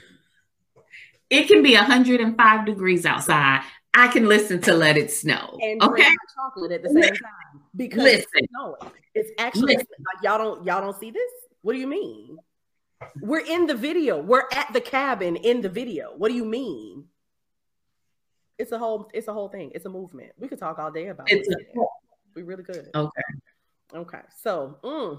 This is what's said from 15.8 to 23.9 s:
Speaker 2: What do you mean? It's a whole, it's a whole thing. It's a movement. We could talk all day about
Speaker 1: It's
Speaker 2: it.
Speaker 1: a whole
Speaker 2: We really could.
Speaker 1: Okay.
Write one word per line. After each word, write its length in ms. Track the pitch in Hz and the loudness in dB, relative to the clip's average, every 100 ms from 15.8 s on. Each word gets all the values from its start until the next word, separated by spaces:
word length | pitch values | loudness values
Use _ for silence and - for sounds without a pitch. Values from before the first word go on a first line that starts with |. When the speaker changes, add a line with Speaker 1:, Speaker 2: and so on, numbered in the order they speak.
| 247 151 117 147 | -8 -10 -12 -4
Speaker 2:
What 140 | 220 | -4
do 60 | 247 | -2
you 100 | 220 | -6
mean? 600 | 240 247 123 107 117 156 _ _ _ _ _ _ _ _ _ _ _ _ _ _ - | -6 -8 -10 -14 -20 -20 _ _ _ _ _ _ _ _ _ _ _ _ _ _ -12
It's 160 | 240 | -10
a 40 | 226 | -8
whole, 320 | 226 214 208 | -6 -8 -10
it's 160 | 220 220 | -12 -10
a 40 | |
whole 140 | 214 202 | -10 -10
thing. 240 | 202 143 | -12 -14
It's 120 | 180 190 | -16 -14
a 40 | |
movement. 440 | 190 185 131 120 - | -16 -16 -20 -20 -18
We 120 | 262 | -16
could 100 | 202 | -12
talk 200 | 165 160 | -12 -10
all 120 | 151 | -10
day 160 | 156 190 | -10 -12
about 240 | 175 135 | -8 -2
Speaker 1:
It's 160 | 196 196 | -2 -2
Speaker 2:
it. 200 | 175 - | -6 -6
Speaker 1:
a 40 | 240 | -6
whole 120 | - - _ _ _ 160 | -6 -6 _ _ _ -18
Speaker 2:
We 60 | |
really 240 | 175 190 180 | -16 -16 -16
could. 240 | 170 143 | -16 -8
Speaker 1:
Okay. 280 | 151 151 143 - 143 - _ _ _ _ | -6 -6 -8 -14 -16 -20 _ _ _ _